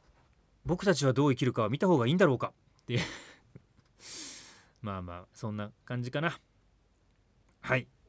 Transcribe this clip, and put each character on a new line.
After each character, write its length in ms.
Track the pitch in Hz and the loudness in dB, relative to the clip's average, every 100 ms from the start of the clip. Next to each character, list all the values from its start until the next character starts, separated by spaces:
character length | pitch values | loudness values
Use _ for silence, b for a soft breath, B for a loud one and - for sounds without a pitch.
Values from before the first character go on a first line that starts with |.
| _ _ _ _ _ _ | _ _ _ _ _ _
「僕 200 | 135 170 | -4 0
た 100 | 196 | 2
ち 100 | 151 | 4
は 80 | 139 | 4
ど 140 | 127 147 | 4 4
う 60 | |
生 40 | 131 | 2
き 80 | |
る 80 | 127 | 2
か 100 | 120 | 2
は 60 | 107 | 0
見 100 | 135 | 2
た 100 | 190 | 4
方 100 | 165 | 4
が 80 | 117 | 4
い 40 | |
い 40 | |
ん 20 | 180 | 4
だ 100 | 180 | 4
ろ 80 | |
う 40 | 120 | 4
か」 140 | - - _ _ | -2 -8 _ _
っ 20 | |
て 100 | - | -4
い 20 | 120 | -2
う。 20 | |
<laughs> 1800 | - - - - _ - _ _ _ _ - - - - - - - _ | -2 -8 -18 -20 _ -20 _ _ _ _ -16 -14 -14 -14 -20 -20 -20 _
ま 140 | 107 95 | -10 -8
あ 40 | |
ま 120 | 90 | -10
あ、 140 | 87 92 | -12 -16
そ 160 | - 110 | -12 -8
ん 60 | 107 | -6
な 160 | 104 - | -8 -12
感 180 | - 123 | -10 -8
じ 80 | 120 | -6
か 100 | 143 | -4
な。 200 | 156 - _ _ _ _ _ _ _ _ _ _ _ _ | -4 -6 _ _ _ _ _ _ _ _ _ _ _ _
は 160 | - 127 | -2 -2
い。 100 | 120 _ | -2 _